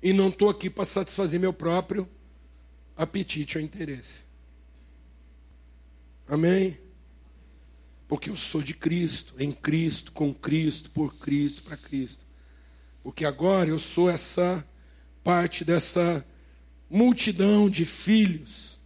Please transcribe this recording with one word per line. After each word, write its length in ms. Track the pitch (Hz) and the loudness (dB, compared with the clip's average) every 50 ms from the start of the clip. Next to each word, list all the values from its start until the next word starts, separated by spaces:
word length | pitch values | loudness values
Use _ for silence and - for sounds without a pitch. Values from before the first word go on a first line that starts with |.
E 120 | - 185 190 | 2 4 4
não 180 | 196 190 190 | 4 4 2
tô 160 | 185 - 202 | 2 4 2
aqui 220 | 208 202 - - 185 | 2 2 0 -6 -8
pra 160 | - - 185 | -6 -4 -6
satisfazer 540 | - - 196 185 - - - 196 165 147 175 | -2 -2 -4 -2 -2 -2 -2 -2 -2 0 0
meu 120 | 185 185 | 0 -2
próprio 560 | 175 - 156 165 170 185 185 - - 208 185 185 - - - - - - - - - - - - - - - - - | -2 -2 -2 0 0 -2 -2 -2 -6 -6 -6 -8 -14 -20 -20 -20 -20 -20 -20 -20 -20 -20 -20 -20 -20 -20 -20 -20 -6
apetite 600 | - 160 160 - 196 175 - - 151 147 - - | -6 -6 -4 -4 -6 -6 -6 -6 -8 -6 -6 -6
ou 60 | 160 156 | -8 -8
interesse. 580 | 156 - 202 165 147 139 123 117 - - - - - - - - - - - - - - - - - - - - - - - - - - - - - - - - - - - - - - - - - - - - | -8 -10 -10 -10 -10 -10 -12 -14 -16 -18 -18 -20 -20 -20 -20 -20 -20 -20 -20 -20 -20 -20 -20 -20 -20 -20 -20 -20 -20 -20 -20 -20 -20 -20 -20 -20 -20 -20 -20 -20 -20 -20 -20 -20 -20 -20 -20 -20 -20 -20 -20 -8
Amém? 500 | - 143 151 160 175 185 196 190 190 151 - - - - - - - - - - - - - - - - - - - - - - - - - - | -4 -2 2 2 4 4 4 2 0 -4 -8 -20 -20 -20 -20 -20 -20 -20 -20 -20 -20 -20 -20 -20 -20 -20 -20 -20 -20 -20 -20 -20 -20 -20 -20 -6
Porque 220 | - 147 147 - - | -6 -6 -6 -6 -8
eu 60 | 208 | -6
sou 260 | - - - - 156 | -4 -4 -2 -2 -4
de 120 | 143 127 - | -4 -6 -10
Cristo, 600 | - - 160 170 175 170 156 - - - - - | -4 -2 -2 0 0 0 -2 -2 -4 -6 -8 -6
em 140 | - 139 147 | -6 -4 -4
Cristo, 600 | 139 - - 151 147 160 165 160 147 - - - - | -4 -4 -2 0 0 2 0 0 -2 -4 -6 -8 -4
com 200 | - 151 143 135 | -2 -2 -2 -2
Cristo, 560 | - - - 147 160 160 151 - - - - | -4 -4 -2 0 0 0 0 -2 -4 -10 -8
por 240 | - - 151 139 - | -4 -4 -4 -4 -6
Cristo, 480 | - - - 143 143 143 143 143 - - | -8 -4 -2 0 0 0 -2 -4 -8 -14
pra 120 | - 151 | -14 -16
Cristo. 500 | - - - 143 135 131 117 - - - - - - - - - - - - - - - - - - - | -16 -12 -8 -6 -6 -6 -6 -10 -20 -20 -20 -20 -20 -20 -20 -20 -20 -20 -20 -20 -20 -20 -20 -20 -16 -16
Porque 220 | 135 - - 156 | -14 -8 -4 -4
agora 440 | 147 131 131 165 185 196 190 175 156 | -4 -2 0 2 2 4 4 4 2
eu 80 | 160 | 0
sou 320 | 156 - - - 170 175 180 | -2 -2 -2 2 4 4 4
essa 560 | 175 - - - - 180 175 180 185 170 151 - - - - - - - - - - - - | 4 0 -2 -2 0 2 2 2 0 -2 -6 -12 -20 -20 -20 -20 -20 -20 -20 -20 -20 -6 0
parte 420 | 175 175 170 175 170 - - 160 | 2 2 4 2 0 -4 -4 0
dessa 600 | 156 170 160 - - - 180 175 170 170 143 - - - - - - - - - - - - - - | 2 2 2 2 0 0 2 2 2 0 -2 -6 -10 -20 -20 -20 -20 -20 -20 -20 -20 -20 -20 -16 -2
multidão 800 | - 202 240 247 233 - - 220 185 170 190 202 208 208 208 196 | 2 4 6 6 4 2 0 -2 0 2 4 4 6 6 6 4
de 140 | - 151 165 | 4 0 -2
filhos. 960 | - - - - 180 220 220 214 185 170 156 151 - - - - - - - - | -2 -2 -4 2 4 6 6 6 4 0 -4 -10 -12 -12 -12 -12 -14 -16 -18 -20